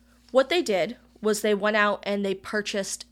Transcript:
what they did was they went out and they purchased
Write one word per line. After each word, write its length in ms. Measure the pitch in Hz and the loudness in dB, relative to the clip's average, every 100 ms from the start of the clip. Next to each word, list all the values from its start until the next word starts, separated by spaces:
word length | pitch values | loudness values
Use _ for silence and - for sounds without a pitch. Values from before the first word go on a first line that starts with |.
| _ _ _ | _ _ _
what 200 | 254 262 | 2 4
they 120 | 349 | 2
did 360 | 262 190 160 240 _ - | 2 0 0 -4 _ -4
was 200 | 208 214 | -2 0
they 140 | 220 208 | 0 0
went 200 | 208 214 | 2 2
out 280 | 208 202 | 2 0
and 200 | - 202 | -2 -2
they 120 | 196 190 | -2 -4
purchased 680 | - 214 202 208 196 - - | -4 -6 -4 -4 -6 -8 -12